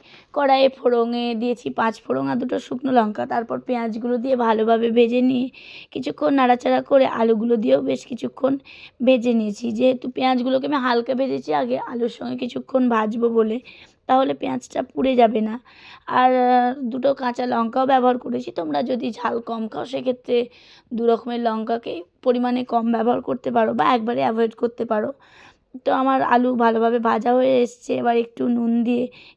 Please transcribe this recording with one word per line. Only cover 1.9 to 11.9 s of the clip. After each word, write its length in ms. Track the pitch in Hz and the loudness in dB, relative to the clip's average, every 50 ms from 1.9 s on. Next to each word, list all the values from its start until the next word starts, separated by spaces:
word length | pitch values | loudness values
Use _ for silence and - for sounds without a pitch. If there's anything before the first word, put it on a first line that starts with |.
| 220 - - | -2 -4 -6
ফোড়ন 240 | - 254 262 269 | -4 -4 -2 -2
আর 100 | - 131 | -2 -2
দুটো 220 | 123 269 247 - - | -2 -2 -2 -4 -4
শুকনো 320 | - - 269 247 - 269 | -6 -6 -8 -4 0 2
লঙ্কা, 340 | 254 247 220 214 208 - 170 | 4 4 4 2 0 -6 -6
তারপর 340 | 254 247 240 226 233 254 254 | -4 -4 -4 -4 -4 -6 -6
পেঁয়াজগুলো 580 | - - 254 233 233 226 214 233 240 240 247 | -4 -4 -4 -4 -4 -4 -6 -4 -4 -2 -2
দিয়ে 180 | 247 233 269 269 | -2 -2 0 0
ভালোভাবে 560 | 240 233 226 220 220 220 220 226 226 233 233 | 2 2 2 2 2 2 2 2 2 2 2
ভেজে 300 | 226 240 240 226 240 247 | 4 4 4 4 4 2
নিয়ে 280 | 247 254 262 247 254 254 - - - - - - - - | 2 2 2 0 -2 -4 -8 -14 -20 -20 -20 -20 -18 -12
কিছুক্ষণ 420 | - - 254 285 - - 294 294 277 | -10 -8 -8 -6 -4 -2 0 2 2
নাড়াচাড়া 480 | 277 254 240 247 247 - 254 254 262 | 4 4 4 4 2 2 0 0 0
করে 240 | 262 - 285 269 262 | 2 4 4 4 4
আলুগুলো 500 | - - 226 226 226 226 214 226 233 233 | 4 2 0 2 2 2 2 2 0 0
দিয়েও 260 | 220 214 254 262 285 | 2 2 2 2 2
বেশ 240 | 269 269 269 247 - | 2 0 -4 -4 -6
কিছুক্ষণ 520 | - 254 226 277 240 - - 269 262 277 277 - - - - - - _ - 240 | -10 -10 -8 -8 -10 -6 -2 -2 -2 -2 -2 -6 -12 -20 -20 -20 -18 _ 0 2
ভেজে 300 | 247 262 247 220 247 233 | 4 4 4 4 2 0
নিয়েছি। 380 | 226 214 214 208 - 240 233 | 0 0 -2 -6 -6 -6 -6
যেহেতু 400 | 220 220 254 254 262 247 - 254 | -2 0 2 2 2 0 -4 -8
পেঁয়াজগুলোকে 560 | 254 - 262 262 262 247 240 262 262 262 262 | -4 -2 0 0 0 0 0 0 0 0 0
আমি 80 | 285 302 | -2 -2
হালকা 380 | 277 247 254 240 233 233 233 262 | -2 0 0 0 0 0 -2 -2
ভেজেছি 400 | 247 269 254 269 269 247 302 302 | -2 -2 -2 -2 -4 -4 -2 -2
আগে 240 | 269 269 240 247 | -2 0 -2 -4
আলুর 320 | 262 466 466 | -4 -6 -6